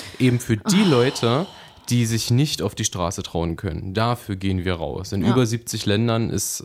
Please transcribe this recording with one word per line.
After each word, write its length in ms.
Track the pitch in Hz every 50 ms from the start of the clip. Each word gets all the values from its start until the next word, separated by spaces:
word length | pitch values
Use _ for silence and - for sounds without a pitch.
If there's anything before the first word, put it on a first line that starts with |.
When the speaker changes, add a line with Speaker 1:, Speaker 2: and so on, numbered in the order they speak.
| - - - -
Speaker 1:
Eben 200 | 131 123 120 117
für 180 | - - 113
die 260 | 101 - 214 180 202 220
Speaker 2:
Oh. 40 | 175
Speaker 1:
Leute, 560 | 135 120 123 131 - - 123 113 120 147 196 - - - - - - - - -
die 180 | 120 123 117
sich 240 | 113 113 110 - -
nicht 320 | 120 127 151 147 - - 85
auf 100 | 104 -
die 120 | - 107
Straße 360 | - - 95 87 85 - 98
trauen 340 | 87 - - 85 85 82 82
können. 380 | - - 90 78 87 95 95 92
Dafür 420 | 107 113 120 120 - - - 101
gehen 300 | 92 95 98 95 90 85
wir 80 | 92 87
raus. 380 | 82 78 71 - - 92 -
In 120 | 104 98 85
Speaker 2:
Ja. 80 | 110
Speaker 1:
über 140 | - 131 127
siebzig 400 | 110 120 113 - - - 110 -
Ländern 460 | 104 101 110 117 117 113 113 113 -
ist, 300 | - 101 - - - - -